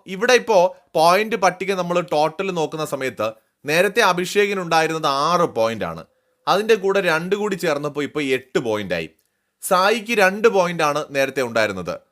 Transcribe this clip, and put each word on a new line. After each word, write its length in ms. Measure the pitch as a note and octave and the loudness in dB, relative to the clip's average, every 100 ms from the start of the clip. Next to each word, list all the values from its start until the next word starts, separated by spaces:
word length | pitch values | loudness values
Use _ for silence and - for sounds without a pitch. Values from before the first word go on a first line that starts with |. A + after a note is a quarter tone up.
| - | -10
ഇവിടെ 220 | F#3 A#3+ A#3+ | -4 2 2
ഇപ്പോ 180 | G#3+ G3+ F3+ - _ D#3+ | 4 2 2 -2 _ 2
പോയിന്റ് 400 | E3 F#3+ G#3+ G#3+ | 4 4 0 0
പട്ടിക 280 | F#3 F3 F#3+ F#3+ | 0 0 -4 -4
നമ്മൾ 180 | F3 F3 E3+ | -2 -2 0
ടോട്ടൽ 340 | D3+ D#3 D#3 G3 F3 | 0 0 -2 -6 -4
നോക്കുന്ന 260 | D3+ D#3 D3+ | -4 -4 -6
സമയത്ത് 340 | C#3 C3 G#2 A2 - _ _ C#3+ | -4 -6 -4 -6 -6 _ _ -2
നേരത്തെ 320 | D#3+ G3+ A3 G3+ | 0 2 2 2
അഭിഷേകിനുണ്ടായിരുന്നത് 1000 | F3 F3+ G3+ G3+ G3 F3 D#3+ D#3+ D#3+ D#3 C#3 D#3 | 0 0 0 0 -2 0 2 2 0 0 0 2
ആറ് 180 | F3 D#3 A#2 | 2 0 0
പോയിന്റ് 280 | A2+ A2 F2 | 0 0 -6
ആണ്. 140 | E2 - _ _ _ - | -8 -16 _ _ _ 0
അതിന്റെ 240 | F3+ A3 A3 | 0 2 2
കൂടെ 160 | G3 G3 F3+ | 2 0 2
രണ്ട് 260 | D#3+ F3+ G3+ | 0 -2 -4
കൂടി 140 | G#3 F#3+ | -2 -2
ചേർന്നപ്പോ 400 | F3 C#3+ D3 C#3+ C#3 | -2 -2 -4 -6 -6
ഇപ്പോ 140 | D3+ C#3 B2+ | -4 -2 -2
എട്ട് 260 | - F3+ A#2+ | -2 -4 -2
പോയിന്റ് 280 | G#2+ F#2+ F2 | -4 -2 -4
ആയി. 120 | D#2+ _ _ _ _ _ - | -6 _ _ _ _ _ 0
സായിക്ക് 460 | F#3 G3 A#3 G3+ A3+ | 2 2 0 -2 2
രണ്ട് 260 | F#3 G3+ A3 F#3+ | 2 4 2 4
പോയിന്റ് 300 | F3 F3 D3+ | 0 0 0
ആണ് 120 | D3 D3+ C#3 | 0 -2 0
നേരത്തെ 280 | C3+ C#3 B2 | 0 0 -2
ഉണ്ടായിരുന്നത്. 460 | A2+ G#2+ F#2+ F2 E2 _ | 0 0 -2 -6 -8 _